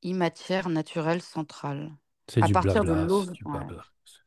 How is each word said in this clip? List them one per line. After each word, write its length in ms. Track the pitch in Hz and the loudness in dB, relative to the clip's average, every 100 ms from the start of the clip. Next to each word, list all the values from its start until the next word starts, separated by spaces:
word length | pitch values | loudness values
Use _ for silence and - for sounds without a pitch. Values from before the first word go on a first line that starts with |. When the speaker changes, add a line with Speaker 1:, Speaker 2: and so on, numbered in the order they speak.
Speaker 1:
Immatière 680 | - 185 170 - - 185 180 | -6 0 0 -2 -4 -2 0
naturelle 520 | 160 156 - 156 175 | -2 -2 -2 0 0
centrale. 720 | - - 151 - 147 143 151 156 _ _ - | -2 -8 -8 -8 -8 -6 -10 -16 _ _ -4
Speaker 2:
C'est 120 | - | 4
Speaker 1:
À 80 | 92 | 4
Speaker 2:
du 40 | |
Speaker 1:
partir 320 | 104 98 98 208 | 6 4 4 4
de 80 | |
Speaker 2:
blabla, 140 | 82 165 | 2 2
Speaker 1:
l'ov-, 220 | 196 185 | 2 0
Speaker 2:
c'est 40 | |
du 120 | 170 135 | -6 -8
Speaker 1:
ouais. 60 | |
Speaker 2:
blabla. 320 | 151 139 - - _ - | -8 -8 -12 -18 _ -20
C'est 0 | - | -20